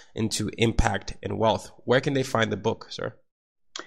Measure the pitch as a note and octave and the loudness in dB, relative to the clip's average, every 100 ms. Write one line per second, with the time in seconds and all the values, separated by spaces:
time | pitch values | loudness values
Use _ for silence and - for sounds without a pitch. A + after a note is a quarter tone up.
0 | - - A2 - G2+ - A2+ A2 A2 G2 | -12 -4 -2 -2 -4 0 2 4 2 0
1 | - - G2+ G2+ A2 G2+ - - - B2 | -6 -10 -6 0 2 2 -4 -6 2 2
2 | D3 C3+ - A2+ A2 G2+ G#2+ A#2+ - - | 2 -2 0 0 0 0 -2 -4 -8 -8
3 | - - _ _ _ _ _ - | -8 -10 _ _ _ _ _ -16